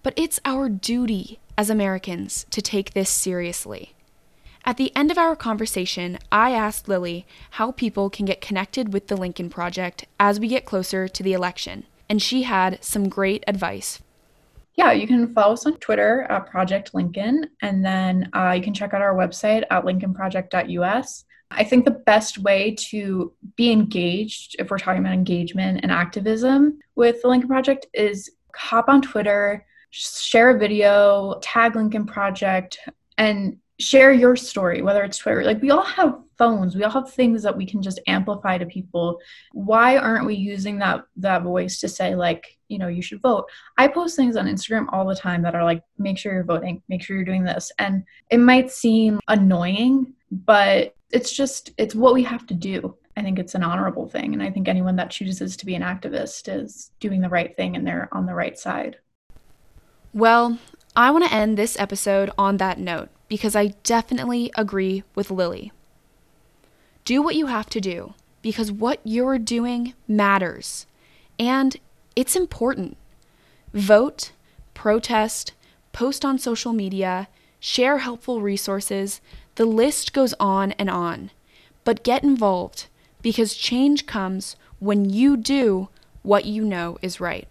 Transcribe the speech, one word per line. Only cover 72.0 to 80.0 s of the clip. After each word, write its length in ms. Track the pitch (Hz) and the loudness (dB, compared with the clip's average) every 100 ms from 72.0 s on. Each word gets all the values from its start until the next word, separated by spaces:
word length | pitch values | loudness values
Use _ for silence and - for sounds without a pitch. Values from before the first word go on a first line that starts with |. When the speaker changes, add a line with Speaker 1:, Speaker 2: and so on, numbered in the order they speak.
| _ - | _ -4
Speaker 1:
it's 200 | 254 370 | -2 -2
important. 600 | 349 - 233 247 180 - _ _ _ _ _ _ - | -2 -2 -4 -2 -8 -12 _ _ _ _ _ _ -10
Vote, 580 | 208 196 214 277 - - _ _ - - | -6 6 6 6 -4 -14 _ _ -20 -20
protest, 800 | - 214 214 - 220 220 - - _ _ _ _ | -6 0 0 0 -2 0 -6 -12 _ _ _ _
post 320 | - 247 269 | -6 -4 -2
on 140 | 277 262 | -2 -2
social 360 | 254 226 247 | -4 -6 -4
media, 540 | 226 196 190 185 185 202 _ _ _ | -4 -4 -4 -4 -4 -8 _ _ _
share 400 | - - 254 285 | -6 0 2 0
helpful 420 | 254 233 - 233 | -2 -10 -6 -4
resources. 800 | 202 196 - 196 - 196 202 - _ - - - | -2 -4 -4 -6 -4 -6 -6 -10 _ -20 -16 0
The 100 | 226 | 2
list 480 | 220 269 - | 4 2 0